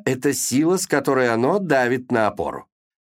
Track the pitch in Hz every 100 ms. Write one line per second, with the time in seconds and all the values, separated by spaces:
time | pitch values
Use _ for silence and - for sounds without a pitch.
0 | 165 131 143 135 - 127 160 185 - 143
1 | 143 131 123 113 131 196 180 139 120 127
2 | 127 120 104 - 73 - - _ _ _